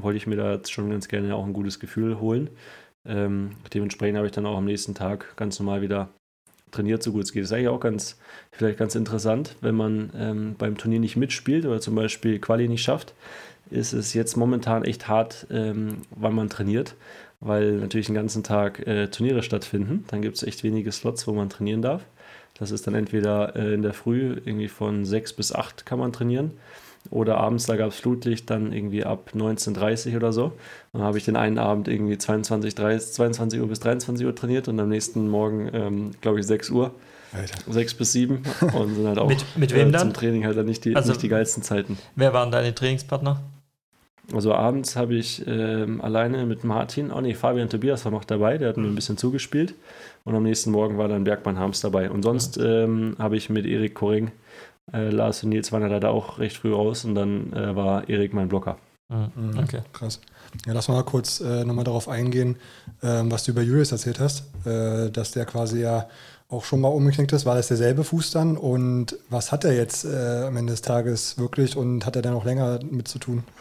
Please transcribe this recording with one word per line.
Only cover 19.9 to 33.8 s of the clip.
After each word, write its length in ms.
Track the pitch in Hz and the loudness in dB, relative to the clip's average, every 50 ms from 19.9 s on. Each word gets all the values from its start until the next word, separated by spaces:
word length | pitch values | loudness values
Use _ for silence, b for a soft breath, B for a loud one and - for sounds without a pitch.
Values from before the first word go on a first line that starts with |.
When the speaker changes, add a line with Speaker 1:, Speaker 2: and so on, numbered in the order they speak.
| 151 214 - - | -2 -4 -4 -4
Speaker 1:
Dann 140 | - 104 104 | -6 -4 -4
gibt's 200 | 107 - - - | -4 -4 -6 -6
echt 220 | 110 - - - | -8 -6 -4 -2
wenige 260 | 110 107 110 101 107 | 0 0 0 -2 -2
Slots, 380 | 101 - - 113 117 113 - 117 | -4 -4 -4 -4 -4 -4 -4 -4
wo 40 | 107 | -2
man 180 | 104 101 98 | -2 -2 -2
trainieren 320 | - - 101 104 107 113 113 | -4 -4 -2 -2 0 0 0
darf. 200 | 127 151 190 185 - B B B B B B B B B - | 0 -2 -4 -6 -12 B B B B B B B B B -10
Das 140 | 107 98 107 | -8 -6 -6
ist 160 | 107 - 104 | -4 -4 -2
dann 80 | 101 | 0
entweder, 580 | 107 107 98 - 107 101 104 104 104 104 104 - | 0 0 0 0 0 2 2 2 2 2 0 -2
äh, 200 | - 110 104 104 | -2 0 0 2
in 80 | 104 104 | 2 0
der 120 | 104 - | 0 -2
Früh 460 | - - 120 117 123 135 127 123 - - | -2 -2 0 0 2 0 0 -2 -4 -6
irgendwie 240 | - 107 107 107 101 | -6 -4 -4 -4 -6
von 360 | - - 107 104 104 104 101 | -6 -4 -4 -2 0 0 0
sechs 280 | 95 101 110 110 - - | 0 0 -2 -2 -4 -6
bis 220 | - 107 - - | -6 -4 -4 -2
acht 320 | - - - - - - | -4 -4 -6 -8 -16 -10
kann 140 | - 127 123 | -6 -4 -2
man 120 | 127 123 120 | -2 -2 -2
trainieren 380 | - 117 120 120 131 147 156 156 B B B B B B B B B B - | -2 0 0 0 0 -2 -4 -6 B B B B B B B B B B -6
oder 280 | - - 110 110 110 - | -2 0 2 4 4 4
abends, 280 | - 110 120 117 117 | 4 2 2 0 0
da 100 | - 113 | 0 0
gab's 220 | 107 110 107 - - | 2 0 0 -2 -2
Flutlicht, 500 | - 120 123 123 123 123 113 110 - - | 0 0 0 0 0 0 -2 -2 -2 -2
dann 240 | 117 110 110 107 110 | -2 -2 -2 -2 -4
irgendwie 320 | 110 104 104 101 104 107 | -4 -4 -2 -2 -2 -2
ab 260 | - 107 98 - - - | -2 -4 -6 -6 -8 -4
neunzehn 400 | 110 110 110 110 107 - 110 101 | -2 -2 0 0 -2 -2 -4 -2
dreißig 400 | 92 101 107 113 113 - 127 117 | 0 2 2 2 0 0 -2 -2
oder 180 | 117 117 113 113 | 0 2 2 2
so. 200 | 113 127 160 156 B B B B B B B - | 2 0 0 -2 B B B B B B B -4
Dann 100 | 113 104 | -2 0
habe 160 | 104 104 107 | 0 0 0
ich 60 | 101 | 2
den 100 | - 107 | 2 4
einen 240 | 117 113 107 110 117 | 4 4 4 2 2
Abend 300 | 113 104 104 104 101 - | 2 2 2 2 0 0
irgendwie 280 | 113 104 107 104 104 | 0 0 2 0 0
zweiundzwanzig, 600 | 98 - - 107 107 107 - 113 107 104 110 101 | 0 0 0 0 0 0 0 0 0 0 -2 -2
dreißig, 360 | - 104 104 110 113 110 - - | 0 2 2 2 0 -2 -4 0
zweiundzwanzig 480 | - 120 117 117 117 117 110 110 113 | 2 2 2 2 0 -2 -2 0 0
Uhr 60 | 120 | -2
bis 140 | 110 110 113 | -2 -2 -2